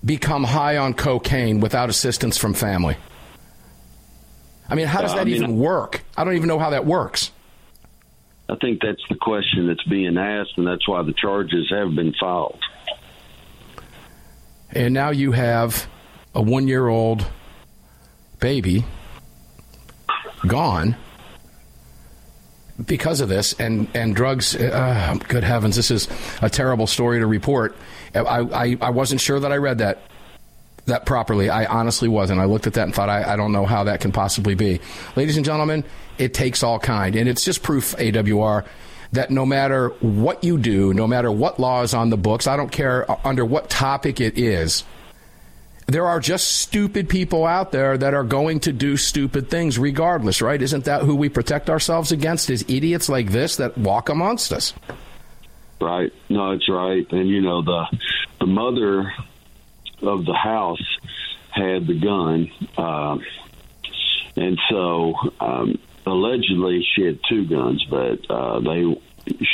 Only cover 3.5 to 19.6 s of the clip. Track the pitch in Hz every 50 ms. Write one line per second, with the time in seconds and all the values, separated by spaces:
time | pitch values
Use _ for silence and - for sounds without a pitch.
3.5 | - - - - - - - - - - - - - - - - - - - -
4.5 | - - - - - 156 160 143 151 196 - 180 180 190 - - - 117 117 120
5.5 | 113 110 127 160 185 156 117 - - - - - - - 156 185 185 170 160 165
6.5 | 160 151 160 156 147 135 - 151 170 180 120 - - - - - - - _ -
7.5 | - - - - - - - - - - _ _ _ - _ _ _ - - -
8.5 | - - - 127 113 - - 107 101 - - - 101 - - 113 107 104 95 -
9.5 | - 98 87 87 85 - - - 101 98 95 90 85 90 95 104 104 104 101 -
10.5 | - - 87 90 90 85 - - 98 87 85 76 76 - - 104 98 101 98 78
11.5 | 90 85 78 69 92 101 101 90 78 76 85 80 73 - 101 92 90 87 76 -
12.5 | - - - - - - - - - - - - - - - - - - - -
13.5 | - - - - - - - - - - - - - - - - - - - -
14.5 | - - - - - - 123 123 127 135 139 147 147 139 139 135 117 127 127 117
15.5 | 117 117 117 117 117 - - - - - - - - - - - - - 110 107
16.5 | 123 135 135 135 131 131 127 120 113 113 113 113 113 107 98 - - - - -
17.5 | - - - - - - - - - - - - - - - - - - - 123
18.5 | 143 135 95 95 90 104 120 - - - - - - - - - - - - -
19.5 | - -